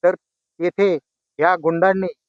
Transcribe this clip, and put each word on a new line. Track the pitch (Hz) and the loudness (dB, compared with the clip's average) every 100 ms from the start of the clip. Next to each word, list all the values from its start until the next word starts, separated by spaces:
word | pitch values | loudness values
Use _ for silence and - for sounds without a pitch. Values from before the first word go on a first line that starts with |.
तर | 175 - _ _ _ - | -2 -2 _ _ _ -6
येथे | 170 - 202 156 - _ _ - | -4 0 0 -2 -6 _ _ -2
या | 165 175 | 0 0
गुंडांनी | 160 165 190 190 - - | -2 0 2 0 -4 -10